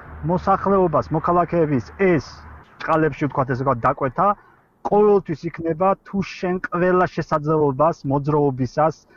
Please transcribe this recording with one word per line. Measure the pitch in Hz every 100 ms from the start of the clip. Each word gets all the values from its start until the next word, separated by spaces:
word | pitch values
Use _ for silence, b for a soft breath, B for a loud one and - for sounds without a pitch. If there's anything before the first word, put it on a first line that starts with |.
| - -
მოსახლეობას, | 147 180 - 190 190 196 180 - -
მოქალაქეების | 156 185 175 170 170 151 135 - -
ეს | 190 165 - - - - -
ჭყალებში, | - - 160 156 135
ვთქვათ, | 147 139 127
ესე | 123
ვთქვათ, | 135 123
დაკვეთა, | 127 143 135 - 196 202 b b b _
ყოველთვის | - 202 208 202 - 151
იქნება, | 165 - 165 160 190 190
თუ | - 196
შენ | - - 185 185
ყველა | - 170 185 180 175
შესაძლებლობას, | - 156 156 147 156 147 131 156 165
მოძრაობისას, | 143 139 139 151 143 127 127 - 156 - _